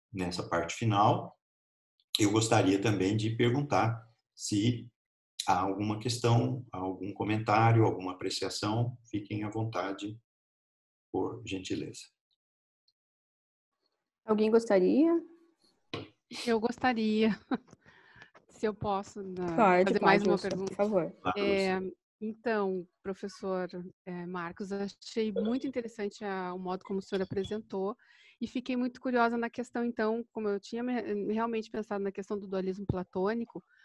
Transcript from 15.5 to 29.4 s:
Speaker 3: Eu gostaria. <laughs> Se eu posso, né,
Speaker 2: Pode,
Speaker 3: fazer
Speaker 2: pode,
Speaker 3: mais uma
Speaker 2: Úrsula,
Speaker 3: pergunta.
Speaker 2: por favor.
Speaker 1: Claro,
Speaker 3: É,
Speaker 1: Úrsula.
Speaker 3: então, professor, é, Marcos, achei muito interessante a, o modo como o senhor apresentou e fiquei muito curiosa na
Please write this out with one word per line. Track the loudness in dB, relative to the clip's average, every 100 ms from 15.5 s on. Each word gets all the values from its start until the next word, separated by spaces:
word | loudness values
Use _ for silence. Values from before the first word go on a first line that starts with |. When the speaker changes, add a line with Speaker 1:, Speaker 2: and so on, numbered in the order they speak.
| _ _ _ _ -10 -10 _ _ -8 0
Speaker 3:
Eu | 0
gostaria. | 0 0 0 2 2 4 2
<laughs> | 2 -4 -6 -6 -20 -20 -20 -20 -20 -20 -20 _
Se | -6 -6
eu |
posso, | -4 -4 -4 -4 -12
né, | -10 -6 -2 4
Speaker 2:
Pode, | 6 8 6
Speaker 3:
fazer | 4
Speaker 2:
pode, | 6
Speaker 3:
mais | 6
uma | 4
Speaker 2:
Úrsula, | 2 0
Speaker 3:
pergunta. | -4 -4
Speaker 2:
por | -2
favor. | 0 2 -2 -4
Speaker 1:
Claro, | -4 0
Speaker 3:
É, | 2 2 2 0
Speaker 1:
Úrsula. | -4 -10 _ _
Speaker 3:
então, | -10 -6 -2 0 0 -2 -8 _
professor, | -10 -8 -10 -8 -6 -4 -4 -8 -14 -16 -12
é, | -10 -8
Marcos, | -8 -8 -8 -6
achei | -4 -6 -8 -8 -4 -2
muito | 0 -2 -2 -4
interessante | -6 -8 -8 -8 -6
a, | -8 -6 -6
o | -6
modo | -6 -6 -4
como | -6
o |
senhor | -4 -4
apresentou | -2 -4 -4 -6 -6 -4 -4 -6 _ _ -20 _
e | -6
fiquei | -6 -4 -2
muito | -2 -4
curiosa | 0 2 4
na | 2